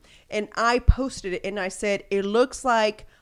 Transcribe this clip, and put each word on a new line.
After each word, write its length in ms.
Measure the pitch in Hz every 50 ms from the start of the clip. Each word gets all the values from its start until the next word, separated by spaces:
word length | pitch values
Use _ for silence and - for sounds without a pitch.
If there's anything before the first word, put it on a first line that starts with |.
| _ - - - _ -
And 160 | - 208 208 202 -
I 240 | - 220 233 240 254
posted 540 | 247 - - - 269 262 - - - 190 180
it 80 | 175 -
and 140 | 196 196 208
I 80 | 185 190
said, 380 | 190 - - 208 202 190 - -
"It 140 | 202 196 196
looks 400 | 196 208 233 254 269 - - -
like 400 | 262 233 226 214 214 214 - - - _ _